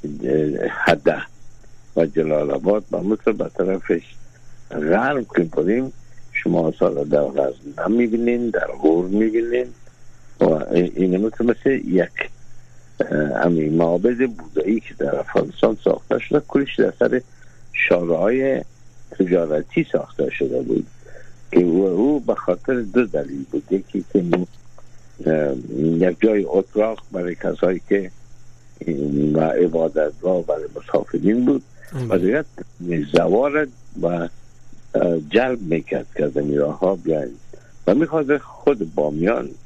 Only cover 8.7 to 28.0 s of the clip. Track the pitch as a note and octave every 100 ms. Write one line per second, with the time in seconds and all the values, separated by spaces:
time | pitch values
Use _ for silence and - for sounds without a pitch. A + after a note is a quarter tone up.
8.7 | - D#2 E2 F#2 G2+ A2 A2 A#2 B2 B2
9.7 | - - - - - - - F#2 D#2 -
10.7 | F2 F2 - F#2 F#2 A2 - A#2+ A#2 C3+
11.7 | C3+ - F2+ E2+ - - - - - -
12.7 | - - - - D2+ D2+ A1+ E2+ E2+ D2+
13.7 | D#2+ E2+ F2 G#2+ A#2+ C3 G#2+ D#2+ - F2+
14.7 | A2+ - - D2 C#2+ - - - - A2+
15.7 | A2 - E2 - - - D3 - C#3 C#3
16.7 | - G#2 - A#2 B2 - - - - -
17.7 | - - F2+ E2+ E2 G2 B2+ C3+ C3 -
18.7 | - - - - - F#2 F#2 E2 D2+ -
19.7 | - - - - - C#2 - C2 B1 -
20.7 | - - - - - - - - F2 F2
21.7 | E2+ F#2+ F2+ B2+ D3 A#2+ G#2 - F2+ -
22.7 | B2+ G#2+ B2 A2+ D#2 C#2 C#2 C2+ - -
23.7 | G2 - G2 - G2+ F2 F2 F2+ - -
24.7 | - - - - - D#2 D#2 D2 C2 A#1
25.7 | B1 D#2 E2 F#2 E2+ A2 G#2+ E2+ F2 F#2+
26.7 | G#2+ A2 A2 - - F2+ E2+ F2 F2+ F2+
27.7 | F2+ - G2+